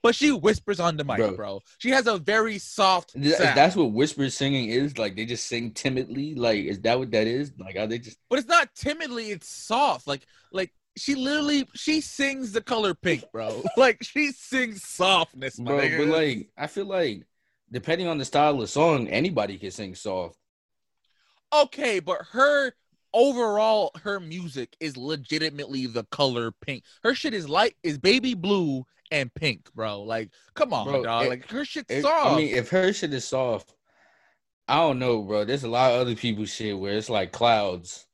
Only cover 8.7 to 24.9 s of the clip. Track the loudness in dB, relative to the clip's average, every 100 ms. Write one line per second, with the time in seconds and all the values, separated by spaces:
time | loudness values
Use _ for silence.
8.7 | -6 -6 -4 -6 -8 -8 -10 -12 -16 -4
9.7 | 0 2 0 -6 -8 _ _ _ -8 -8
10.7 | _ _ -8 -4 -2 -2 0 0 0 -2
11.7 | -6 -2 -2 -2 -4 -2 -2 -6 -6 -2
12.7 | 0 0 0 -2 -2 -4 -8 -6 -4 -2
13.7 | 4 4 4 -6 -2 -2 -4 -4 -2 -2
14.7 | -6 -14 0 2 4 0 -6 -10 -8 -2
15.7 | 0 2 2 2 2 0 -2 -10 -10 -8
16.7 | -8 -4 -2 -2 -4 -14 _ _ _ _
17.7 | -10 -4 -2 -2 -4 0 4 4 2 -2
18.7 | 4 4 4 0 0 0 0 -2 -6 -12
19.7 | -10 -12 -8 -6 -6 -6 _ _ _ _
20.7 | _ _ _ _ _ _ _ _ 4 4
21.7 | 0 -2 -2 -2 -6 -4 2 4 4 0
22.7 | _ _ _ _ 4 4 4 0 2 2
23.7 | 2 0 -4 -8 -8 -8 -10 -8 -8 -10
24.7 | _ -10